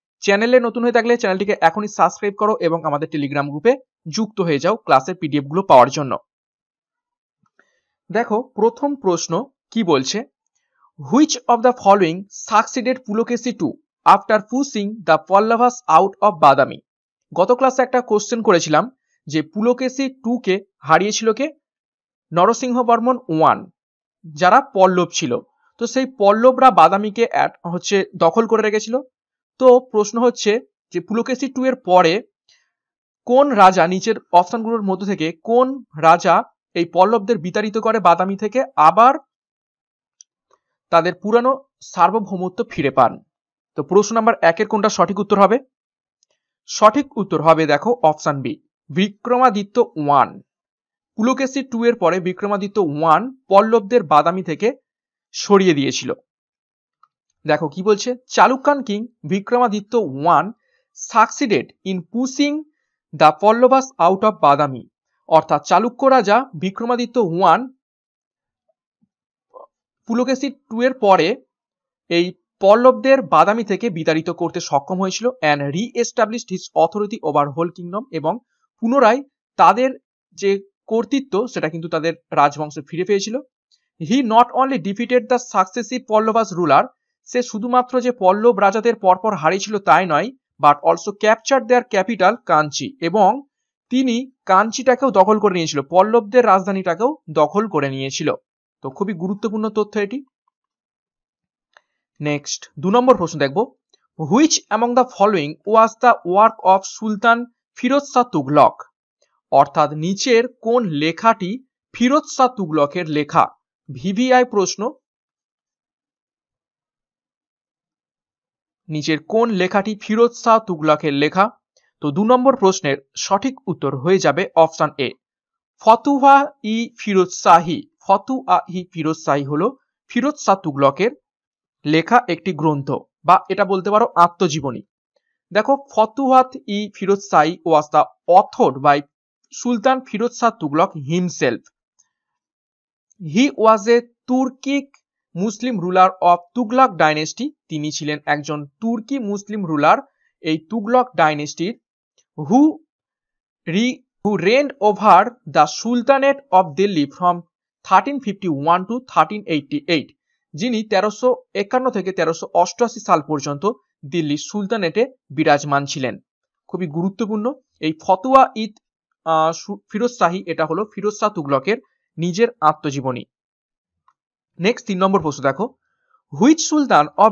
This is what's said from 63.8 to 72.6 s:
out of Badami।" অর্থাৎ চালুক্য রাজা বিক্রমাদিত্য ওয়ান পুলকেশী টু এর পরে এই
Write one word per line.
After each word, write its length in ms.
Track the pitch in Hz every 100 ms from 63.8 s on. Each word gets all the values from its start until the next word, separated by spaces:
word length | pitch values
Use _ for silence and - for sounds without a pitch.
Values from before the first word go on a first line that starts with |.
| 262 -
out 240 | 170 190
of 120 | 214 208
Badami।" 440 | 147 143 143 127 - _ _ _ -
অর্থাৎ 340 | 160 - 147 -
চালুক্য 400 | 185 240 247 269
রাজা 440 | 262 196 220 277
বিক্রমাদিত্য 640 | 156 185 190 233 247 240 247
ওয়ান 520 | 190 165 185 180 262 - _ _ _ _ _ _ _ _ _ _ _ _ _ _ _ _ _ - - _ _ _ -
পুলকেশী 440 | 226 254 262 277
টু 320 | 277 - 226
এর 120 | 247
পরে 500 | 262 202 185 160 262 _ _ _ _ _ _ -
এই 260 | 170 180 - _ _